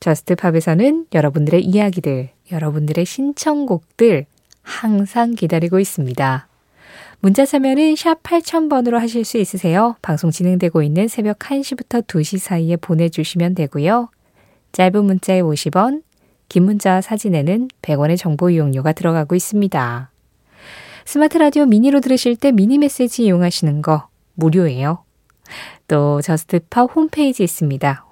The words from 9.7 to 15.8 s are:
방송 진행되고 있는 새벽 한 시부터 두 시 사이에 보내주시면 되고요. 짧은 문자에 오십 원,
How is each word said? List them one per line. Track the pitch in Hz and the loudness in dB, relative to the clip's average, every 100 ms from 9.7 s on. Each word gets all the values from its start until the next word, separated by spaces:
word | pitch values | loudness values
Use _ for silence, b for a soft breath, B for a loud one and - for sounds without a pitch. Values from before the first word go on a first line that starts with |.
| 180 233 226 | 2 0 -2
방송 | - 151 165 | -4 -2 -2
진행되고 | - 180 180 175 160 | 0 0 0 0 0
있는 | 147 165 220 | 0 0 -2
새벽 | - 208 208 - | -2 -4 -4 -4
한 | 277 | -6
시부터 | 269 254 - 240 | -4 -8 -6 -4
두 | - 165 | -2 -4
시 | 151 190 | -2 -6
사이에 | - 170 165 170 | -4 -2 -2 -2
보내주시면 | - 165 170 160 156 170 175 180 | -2 0 0 -2 -4 -2 -2 -2
되고요. | 143 143 156 240 233 _ _ _ _ _ _ | -4 -2 0 0 -2 _ _ _ _ _ _
짧은 | - 185 208 202 | 0 2 2 2
문자에 | 185 - 185 | 0 0 0
오십 | 165 147 - | 0 -2 -2
원, | 180 | 0